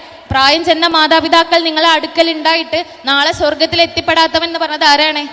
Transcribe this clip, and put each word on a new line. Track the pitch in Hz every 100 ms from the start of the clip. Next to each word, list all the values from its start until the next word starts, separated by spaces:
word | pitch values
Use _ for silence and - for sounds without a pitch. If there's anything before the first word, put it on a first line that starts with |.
| - - -
പ്രായം | 262 269 320 339
ചെന്ന | 320 339 330
മാതാപിതാക്കൾ | 311 320 311 330 330 339 330
നിങ്ങളെ | 311 330 311
അടുക്കൽ | 311 339 330 311
ഉണ്ടായിട്ട് | 311 330 330 330 349 - 254
നാളെ | 277 302 359
സ്വർഗത്തിൽ | 302 302 320 339 330
എത്തിപ്പെടാത്തവൻ | - 339 320 320 320 339
എന്ന് | 330
പറഞ്ഞത് | 320 302 311
ആരാണ്? | 285 311 302 294